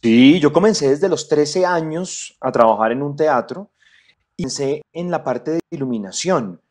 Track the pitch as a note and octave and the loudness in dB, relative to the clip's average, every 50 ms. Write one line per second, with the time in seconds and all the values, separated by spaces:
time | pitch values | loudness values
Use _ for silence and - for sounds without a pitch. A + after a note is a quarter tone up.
0 | - A#2 A2+ A#2 B2+ C#3 D#3+ F3+ D3 D3 C#3+ E3+ F#3 A3 G#3 E3+ D3 C#3 C#3 D3 | 2 4 6 8 8 8 6 6 4 2 4 4 4 4 2 2 2 0 2 2
1 | F3 G3 E3+ D3+ - - D#3+ D3 D3 D3 - F#3 F3+ F3+ F3+ E3+ D#3+ D#3 D#3 E3 | 2 0 0 -2 -2 -2 0 0 0 0 0 0 0 0 0 -2 -2 -4 -6 -6
2 | F#3 F3+ - - - - _ _ - C3 B2 B2 A#2 A2+ A2 G#2 A2 A2+ A#2+ C3 | -8 -8 -10 -14 -14 -16 _ _ -6 -4 2 4 4 4 4 2 0 -2 -2 -2
3 | C#3+ D3 C#3+ C#3+ D#3 D#3 C#3+ B2 A2 - C3+ F3 G3+ _ _ _ _ _ _ _ | -6 -8 -4 -2 -2 0 0 0 -2 -4 -12 -14 -14 _ _ _ _ _ _ _
4 | _ _ _ _ _ _ _ - E3+ C3 - - C#3 C3+ C#3+ D3+ D3+ _ _ E3 | _ _ _ _ _ _ _ -10 -8 -8 -6 -6 -4 -4 -4 -6 -8 _ _ -10
5 | F3 F3+ E3+ D3+ C#3 C#3 B2 A#2+ - D#3 D#3 E3+ - _ - D3+ C#3 C3 A#2+ A2 | -8 -6 -6 -6 -4 -4 -6 -6 -4 -6 -6 -6 -6 _ -10 -8 -6 -6 -6 -6
6 | G2+ F#2+ - - - E3+ F#3 D#3 A#2 G2 F2 - _ _ | -8 -8 -10 -8 -4 -2 -2 -2 -2 -6 -12 -16 _ _